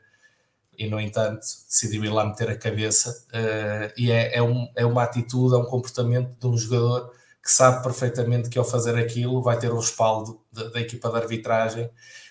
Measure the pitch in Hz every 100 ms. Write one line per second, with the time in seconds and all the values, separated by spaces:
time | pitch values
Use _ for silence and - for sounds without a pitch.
0 | _ _ _ _ _ _ _ - 107 107
1 | 107 107 107 110 - - - - 117 107
2 | 107 107 107 - 107 104 110 104 110 107
3 | 120 117 - 117 113 107 104 107 107 -
4 | 123 117 113 120 120 123 120 - 120 120
5 | 120 120 117 127 127 123 120 127 - -
6 | 117 123 127 - 127 117 113 120 120 123
7 | - - _ _ - - 131 127 131 123
8 | 123 127 117 120 113 127 117 123 113 117
9 | 113 120 123 127 123 113 120 117 113 -
10 | 113 110 107 113 _ 110 110 117 117 117
11 | 117 113 113 113 113 113 113 117 117 -
12 | - - -